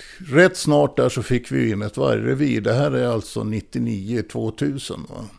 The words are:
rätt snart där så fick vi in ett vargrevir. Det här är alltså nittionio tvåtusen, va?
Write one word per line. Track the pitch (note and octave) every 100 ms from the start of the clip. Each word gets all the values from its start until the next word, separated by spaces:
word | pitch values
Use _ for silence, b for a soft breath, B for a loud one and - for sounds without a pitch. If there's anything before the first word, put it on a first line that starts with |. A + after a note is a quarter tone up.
| B B F3
rätt | C#3 F#3 -
snart | - D3 C#3+ -
där | B2+
så | B2
fick | - B2 -
vi | C3+ A#2
in | G#2
ett | G#2 -
vargrevir. | C#3 A2 A#2 C3+ D3 A#2
Det | G#2
här | A#2+ D3
är | B2+ B2
alltså | A2+ - A#2
nittionio | G#2+ G#2+ - B2+ A#2 G#2 G2 A#2+
tvåtusen, | G#2+ A#2 A2 - C#3+ C#3 - - -
va? | - G#2+